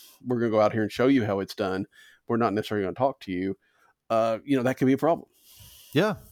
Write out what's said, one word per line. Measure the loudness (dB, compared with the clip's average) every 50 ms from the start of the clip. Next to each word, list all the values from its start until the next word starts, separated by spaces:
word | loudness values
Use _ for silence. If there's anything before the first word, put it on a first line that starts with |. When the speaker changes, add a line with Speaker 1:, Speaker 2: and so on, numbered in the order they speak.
| -20 -20 -20 _ -6
Speaker 1:
"We're | -4 -2 0
gonna | 0 2
go | 4 4
out | 4 4 2
here | 0 -2
and | -2
show | -2 2 2 4
you | 4 4 2
how | 0 -2 -2
it's | -4 -6 -6
done. | -6 -4 -4 -2 -4 -6 -8 _ _ -20 -20 _ _ _ _
We're | -2 0
not | 0 0 0
necessarily | -2 -4 -4 -4 -4 -4
gonna | -4 -2
talk | -2 -2 -2 -2 -4
to | -10 -8
you." | -6 -4 -4 -4 -6 -8 _ _ _ _ _ _ _ _ _ _
Uh, | 0 0 0 0 -2 -4 -2
you | -2 0
know, | 0 0
that | 0 -2 2
could | 2 2
be | 2
a | 2
problem. | 2 0 0 0 -4 _ _ _ _ -20 -20 -20 -20 -20 -20 -20 -20 -2 0
Speaker 2:
Yeah. | 0 0 0 -2 -6 -10 -20